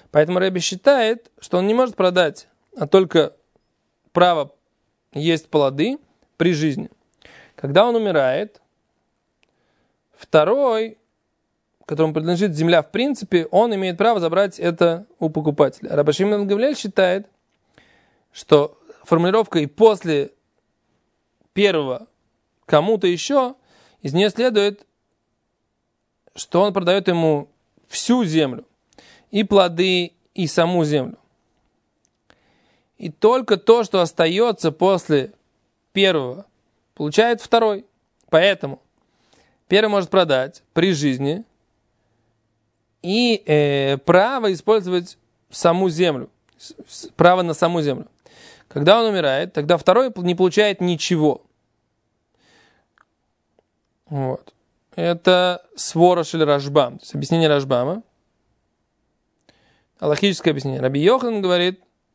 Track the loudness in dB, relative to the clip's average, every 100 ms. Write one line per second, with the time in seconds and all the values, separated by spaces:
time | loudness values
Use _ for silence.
0 | _ 0 2 0 -2 -2 -6 -2 2 2
1 | 0 -4 _ _ -6 -2 0 0 -2 0
2 | 0 2 0 -2 -16 _ _ -10 2 4
3 | 4 2 0 -4 _ _ _ _ _ _
4 | _ 2 2 2 -4 _ _ _ _ _
5 | _ -6 -2 -2 -2 0 0 0 -4 -4
6 | _ _ _ -2 0 0 -2 -4 -10 _
7 | _ _ -20 -20 -20 -12 0 2 4 2
8 | 0 0 0 -2 -6 _ _ _ _ _
9 | _ _ _ _ _ _ _ _ _ _
10 | _ _ 0 2 2 2 0 -2 -6 -12
11 | _ _ _ _ _ _ _ _ -8 -2
12 | -2 -2 -2 0 -2 0 2 2 0 -2
13 | -4 -4 -4 -2 0 0 0 -2 -4 -2
14 | 0 0 0 0 -2 -2 -4 0 0 -2
15 | -10 -8 -6 -4 -2 2 0 -2 -4 -2
16 | 0 0 -2 -2 -2 -2 -2 -4 -4 0
17 | 0 0 -6 _ _ _ _ _ _ _
18 | _ _ _ -20 2 2 2 _ -20 -20
19 | -2 0 2 0 -2 -2 -4 2 4 4
20 | -2 -4 -4 _ _ _ _ _ _ _
21 | _ _ _ _ _ 0 2 2 -2 -8
22 | -12 _ _ _ _ _ 0 2 2 0
23 | 0 -2 -2 -2 -2 -6 _ _ _ _
24 | -6 -2 -2 0 -2 0 -2 -4 _ _
25 | _ _ _ _ _ _ _ _ _ _
26 | _ _ _ -18 -4 -2 0 0 0 0
27 | 0 0 0 -2 -6 _ _ _ _ -6
28 | 0 0 0 0 -2 -4 -16 _ _ _
29 | -20 _ _ -4 2 2 2 0 -2 -2
30 | -4 _ _ -6 -2 0 0 0 0 -2
31 | -4 -12 _ _ _ _ _ _ _ _
32 | _ _ _ _ _ _ _ _ _ _
33 | -16 -2 0 2 0 0 4 4 2 -2
34 | -2 0 0 2 0 0 -4 0 0 0
35 | 0 -2 -2 _ _ _ _ _ _ 0
36 | 0 0 -4 -10 -18 _ _ _ _ -10
37 | -4 0 0 0 0 0 0 -2 -10 _
38 | _ _ _ 2 2 0 -6 -14 _ _
39 | _ _ _ _ _ _ -2 0 2 0
40 | 0 0 2 0 -2 -10 _ -2 0 0
41 | -2 -2 -4 -6 -10 _ _ _ _ _
42 | _ _ _ _ _ _ _ _ _ _
43 | -4 -2 0 -2 0 0 0 0 -2 -2
44 | 2 2 2 0 -4 -2 0 0 0 -4
45 | -6 -14 _ _ _ -2 0 0 0 0
46 | -2 -2 -8 _ _ _ -20 -20 -20 -18
47 | -8 4 4 4 0 -2 -2 -2 -4 -6
48 | -10 _ _ _ -20 -20 _ 0 4 4
49 | 2 -2 -2 -2 -4 -6 -2 0 2 2
50 | 0 -4 -4 0 0 2 0 0 -4 -4
51 | -4 0 0 -2 _ _ _ _ _ _
52 | _ _ _ _ _ _ _ _ _ _
53 | _ _ _ _ _ _ _ _ _ _
54 | -12 -8 -6 -8 _ _ _ _ _ -6
55 | -4 0 2 2 2 -2 _ -12 -6 2
56 | 4 4 -2 -2 0 0 0 0 0 -4
57 | -14 -10 -4 0 2 0 0 -2 -2 -6
58 | -12 _ _ _ _ _ _ _ _ _
59 | _ _ _ _ _ _ _ _ _ _
60 | -4 0 -2 -2 -2 -2 -6 -4 -4 0
61 | 0 0 -2 -4 -2 0 -2 -4 _ _
62 | _